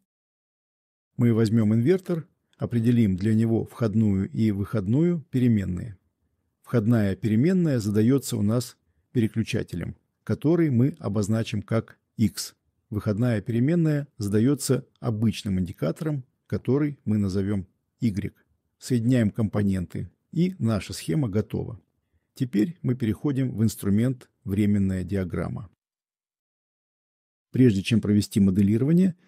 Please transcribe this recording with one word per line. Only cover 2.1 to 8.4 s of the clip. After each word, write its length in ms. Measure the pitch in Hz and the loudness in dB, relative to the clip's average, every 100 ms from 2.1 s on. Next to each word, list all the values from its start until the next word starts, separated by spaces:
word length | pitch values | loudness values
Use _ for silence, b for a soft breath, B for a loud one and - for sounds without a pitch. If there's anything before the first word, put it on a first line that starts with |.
| 165 - _ _ _ | -6 -8 _ _ _
определим 580 | 113 117 113 120 107 90 | -4 0 2 4 4 2
для 180 | 107 | 2
него 300 | 110 113 110 | 2 2 0
входную 680 | - - 113 104 107 95 98 | -2 -4 0 2 2 2 -2
и 220 | 131 110 | 0 0
выходную 680 | 98 98 113 92 131 170 175 - | 0 -4 -4 0 0 2 -2 -4
переменные. 680 | 127 123 107 92 87 87 95 _ _ _ _ _ _ | 0 2 2 0 -6 -10 -16 _ _ _ _ _ _
Входная 520 | - 120 107 120 101 95 | -4 -2 2 2 0 -2
переменная 640 | 113 107 156 190 165 127 | 0 2 2 2 0 0
задаётся 560 | 101 104 110 139 - | 0 2 4 2 0
у 60 | 117 | -4